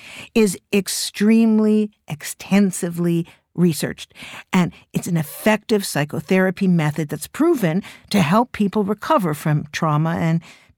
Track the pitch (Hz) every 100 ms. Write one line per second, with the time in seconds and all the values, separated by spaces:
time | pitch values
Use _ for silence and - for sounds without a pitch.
0 | - - - 233 214 175 _ 202 196 -
1 | - - 208 226 226 214 214 214 214 _
2 | - 151 - - - 196 202 - 175 170
3 | 175 170 170 - _ - 175 151 135 -
4 | - - - - - 190 175 - _ 180
5 | 196 170 147 - 214 214 - 214 202 151
6 | 147 147 - 185 185 180 190 175 151 147
7 | 151 160 - - 330 311 185 160 - -
8 | - 208 147 208 247 - 202 220 196 214
9 | - 311 175 147 165 151 - - 160 151
10 | 160 175 165 165 - - _